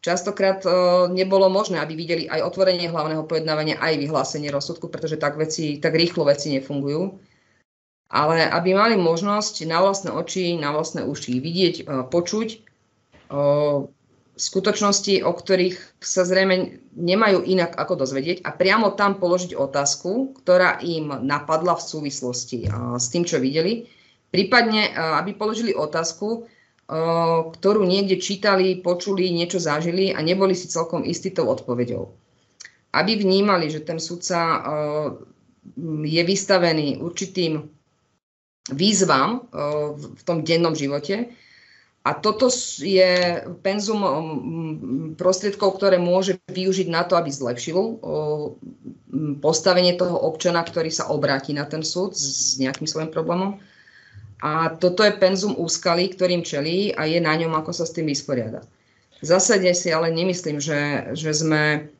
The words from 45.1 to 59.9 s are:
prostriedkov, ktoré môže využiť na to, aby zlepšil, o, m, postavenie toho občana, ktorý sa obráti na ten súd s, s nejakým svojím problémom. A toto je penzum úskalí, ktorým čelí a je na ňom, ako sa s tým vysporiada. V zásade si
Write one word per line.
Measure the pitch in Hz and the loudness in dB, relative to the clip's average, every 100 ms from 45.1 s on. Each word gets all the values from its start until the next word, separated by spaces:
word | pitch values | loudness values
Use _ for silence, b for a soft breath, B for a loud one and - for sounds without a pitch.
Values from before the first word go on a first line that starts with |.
| 160 | 0
prostriedkov, | 180 190 208 196 196 190 | 0 2 -2 0 0 2
ktoré | 196 185 | 4 4
môže | 175 180 190 185 - | 4 2 2 -4 -6
využiť | 185 185 185 170 | -4 0 0 0
na | 165 | 0
to, | 180 175 | 2 2
aby | 160 | 2
zlepšil, | 139 123 123 - 170 | -4 -6 -4 -2 -2
o, | 226 226 - 151 151 151 147 - - - - - _ | -2 -4 -6 -4 -2 -4 -6 -12 -18 -18 -20 -20 _
m, | 139 151 139 | -6 -4 0
postavenie | 151 160 196 180 180 175 | 2 2 4 4 4 2
toho | 180 175 | 0 0
občana, | 160 156 180 170 | -2 0 0 0
ktorý | 165 175 160 | -2 -4 -4
sa | - - | -4 -2
obráti | 147 147 135 135 | -2 0 0 -2
na | 147 147 | -6 -6
ten | 156 | -6
súd | 156 180 196 - | -6 -4 -4 -4
s, | 139 135 - 131 | -6 -2 -2 0
s | |
nejakým | 131 - 156 | -2 -4 -6
svojím | 156 156 | -6 -4
problémom. | 160 160 175 190 202 B B B B B B B B | -4 -2 -2 -2 -6 B B B B B B B B
A | 147 156 165 160 | -4 0 -2 2
toto | 180 175 | 0 4
je | 208 - | 4 6
penzum | 185 190 208 - | 2 2 -2 -4
úskalí, | 165 - 180 170 180 - | -4 -2 0 0 0 0
ktorým | 180 175 165 | 0 0 -2
čelí | 147 151 180 202 - | -4 -2 -2 -2 -2
a | |
je | 156 170 | 0 0
na | 160 160 | 2 0
ňom, | 165 160 | 0 -2
ako | 156 175 | -4 -6
sa | |
s | 165 | -6
tým | - 156 | -4 -4
vysporiada. | 143 - 127 110 117 - b b b b b | -4 -2 -4 -4 -8 -14 b b b b b
V | 151 | 2
zásade | 180 196 208 180 175 | 4 6 4 4 2
si | 175 | 0